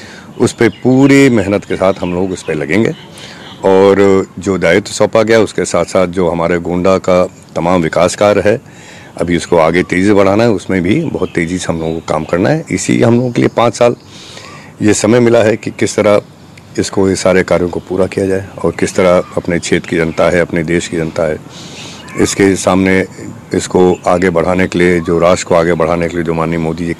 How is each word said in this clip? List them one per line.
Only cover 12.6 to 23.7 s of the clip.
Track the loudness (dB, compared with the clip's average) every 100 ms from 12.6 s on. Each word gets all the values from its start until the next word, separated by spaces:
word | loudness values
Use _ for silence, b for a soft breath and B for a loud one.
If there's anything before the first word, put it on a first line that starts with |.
| -4
इसी | -4 0 2
हम | 2
लोगों | 2 0
के | 0
लिए | 0 2
पाँच | 0
साल | 2 0 0 -10 B B B B B B B
ये | 0
समय | 2 4 4
मिला | 4 4
है | 2 0
कि | -6
किस | -6 -4 0
तरह | 2 2 -2 -14 -20 -20 -10 -6
इसको, | -4 0 0
ये | 0
सारे | 2 2
कार्यों | 2 0 0
को | -6
पूरा | -6 -4 -2
किया | -2 -2
जाए | -4 -6 -6
और | -4
किस | -2 -4
तरह | 0 2 2 0 -6
अपने | -4 -4
क्षेत्र | -2 -4 -2
की | -2
जनता | -2 0
है, | 0 0
अपने | 0 -2
देश | -2 -2 -2
की | -6
जनता | -6 -4
है, | -4 -4 -12 B B B B B B -4
इसके | -2 2 2 2
सामने | 0 0 2 0 -2 -8 -16 -16 -6
इसको | -6 0